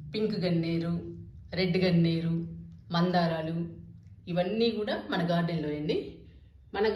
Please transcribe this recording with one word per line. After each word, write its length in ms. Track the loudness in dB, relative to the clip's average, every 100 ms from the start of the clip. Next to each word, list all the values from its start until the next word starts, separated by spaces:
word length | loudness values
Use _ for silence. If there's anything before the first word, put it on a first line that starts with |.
| -8
పింక్ 280 | -2 -2 0 2
గన్నేరు, 480 | 2 2 0 0 -4 -6 -12 -14 -16 -8 -2
రెడ్ 200 | 2 4 4
గన్నేరు, 480 | 6 4 2 0 -2 -4 -10 -14 -16 -2
మందారాలు, 600 | 2 4 4 2 0 -2 -4 -4 -8 -16 -20 -20 -16 -4
ఇవన్నీ 340 | 0 2 2 2 0
కూడా 200 | -2 -4 -2
మన 100 | -2 2
గార్డెన్లో 400 | 2 2 0 -2 -2
అండి. 180 | -2 -2 -4 -12 -20 -20 -20 -20 -6 0
మన 100 | 2